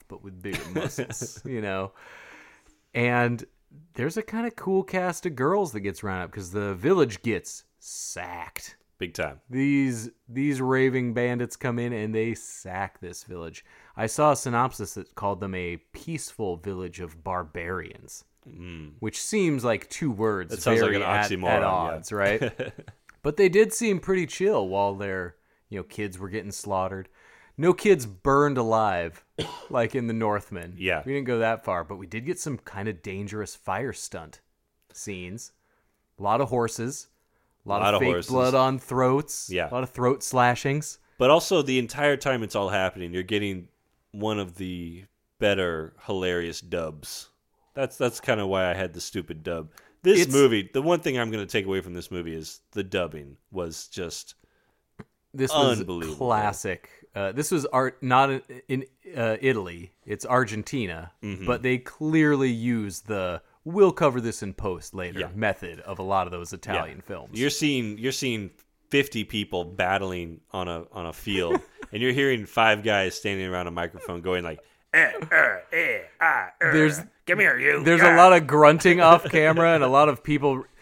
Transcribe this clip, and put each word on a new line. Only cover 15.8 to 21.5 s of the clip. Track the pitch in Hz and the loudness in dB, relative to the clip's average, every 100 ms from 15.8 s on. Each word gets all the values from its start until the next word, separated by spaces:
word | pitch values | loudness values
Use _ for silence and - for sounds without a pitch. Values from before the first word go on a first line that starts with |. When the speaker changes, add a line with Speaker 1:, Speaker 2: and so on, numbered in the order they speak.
| _ | _
Speaker 1:
peaceful | - - 160 - - 101 85 | -16 -10 -10 -10 -8 -6 -6
village | 95 92 90 85 | -8 -8 -10 -12
of | 85 80 | -14 -12
barbarians, | 98 90 80 90 85 92 85 - - - - _ - | -6 -6 -6 -10 -8 -8 -10 -18 -20 -20 -20 _ -20
Speaker 2:
Mm. | - 90 82 76 76 | -18 -16 -14 -16 -10
Speaker 1:
which | 107 - | -8 -6
seems | - 214 175 139 | -2 0 2 0
like | 120 104 - | 0 -2 -4
two | - 151 | -6 -4
words | 101 110 98 85 | 0 0 0 -4
Speaker 2:
That | 104 | -4
sounds | 120 113 | 2 2
like | 110 | 4
Speaker 1:
very | 101 | 2
Speaker 2:
an | |
Speaker 1:
at, | 92 104 104 | 0 0 0
Speaker 2:
oxymoron, | 92 | 0
Speaker 1:
at | 90 | 0